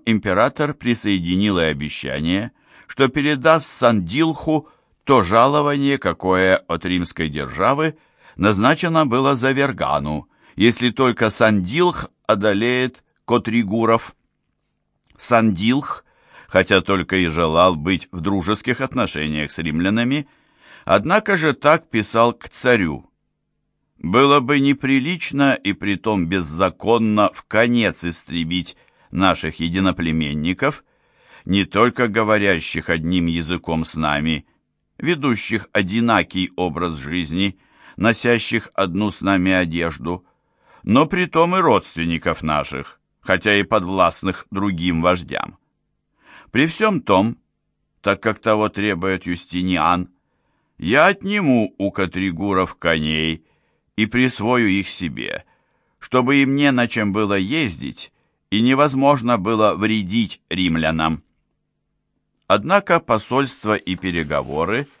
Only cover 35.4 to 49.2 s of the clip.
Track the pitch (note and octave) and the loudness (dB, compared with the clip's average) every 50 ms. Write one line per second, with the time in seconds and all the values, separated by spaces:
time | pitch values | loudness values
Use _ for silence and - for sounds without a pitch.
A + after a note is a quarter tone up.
35.4 | - - - G#2+ G2+ - _ G#2 G2 F2 G2+ A#2 A#2 A#2 A2 F#2+ E2+ - - F#2 | -4 -6 -6 -6 -6 -4 _ -2 -2 0 -2 0 2 2 2 2 0 -2 -4 -4
36.4 | F#2 - - - F#2 F2 C#2 E2 F2 F2 D#2 C#2 C2 D2 E2+ F2+ E2 C#2 D#2+ F#2 | -4 -4 -4 -4 -4 -4 -2 -4 -4 -4 -6 -8 -8 -6 -6 -6 -6 -4 -4 -4
37.4 | G2 G2 F2+ - _ _ _ _ - - - - F#2+ A#2 A#2 - - A#2+ A#2+ A2+ | -4 -4 -6 -10 _ _ _ _ -20 -20 -8 -2 0 0 0 0 0 0 0 0
38.4 | - - A#2 A2 - - _ - G2 F#2 E2 G2 G#2+ G2+ F2+ - - F#2+ G2 F#2 | 0 -2 -4 -6 -6 -6 _ -4 -4 -2 -2 -2 -2 -2 -4 -4 -2 -2 0 0
39.4 | F2+ F#2+ F#2 F2+ F2+ E2 E2 E2 E2 E2 C#2+ B1+ B1 E2+ F2+ F2 - _ _ _ | 2 2 2 0 0 -2 -2 -4 -4 -4 -6 -6 -6 -6 -8 -8 -10 _ _ _
40.4 | _ _ _ _ _ _ _ - - - G#2+ C3+ D#3 C#3+ - F3+ F3+ - - E3 | _ _ _ _ _ _ _ -12 -2 2 2 2 2 2 0 -2 -2 0 2 2
41.4 | E3+ E3+ F3+ F#3+ F3+ D3 A2+ F#2 - - - E2 E2+ E2+ E2 D#2+ - F2 D#2+ - | 2 2 2 2 4 4 4 2 0 -2 -6 -4 -2 -2 -2 -2 -2 -2 -2 -2
42.4 | E2 D#2 D2+ D2 C#2 - C2+ C2+ C#2 - - _ _ _ _ _ _ - F#2 F2+ | -2 -2 -2 -2 -2 -4 -8 -10 -10 -12 -18 _ _ _ _ _ _ 0 0 2
43.4 | - G#2+ G#2 G2+ G2+ - A2 G#2+ F2+ F2+ F#2+ F#2+ F2+ E2+ - - - F#2 F2 - | 4 2 2 2 2 2 0 0 0 0 0 2 2 2 2 -2 -4 -6 -6 -6
44.4 | - _ - G2 G2+ G2+ F#2 D#2+ F2 F2+ E2+ E2 E2 F2+ F2+ F2+ D2+ B1+ - - | -12 _ -6 -4 -2 -2 -2 -2 -2 0 0 2 2 2 2 0 -2 -8 -8 -8
45.4 | G1+ G1+ - _ _ _ _ _ _ _ _ _ _ _ _ _ _ - - - | -8 -8 -12 _ _ _ _ _ _ _ _ _ _ _ _ _ _ -20 -20 -20
46.4 | - _ - B2+ D3+ E3 - - A3 G#3+ G3+ D3 - - G2 F#2 G#2 A#2 A#2+ - | -20 _ 0 0 0 0 0 0 0 0 0 -2 0 2 2 2 2 2 -2 -8
47.4 | _ _ _ _ _ _ _ _ _ _ _ _ - G2+ G2+ - - A2+ G2+ - | _ _ _ _ _ _ _ _ _ _ _ _ -2 -2 -2 0 -2 -4 -4 -2
48.4 | - A2+ G#2+ G#2+ G#2+ G2+ - G2 G2+ G#2+ G2 E2+ F#2 F#2+ F#2+ F#2 | 0 0 2 2 2 0 -2 -2 -2 -2 -2 -2 -2 -2 -2 -2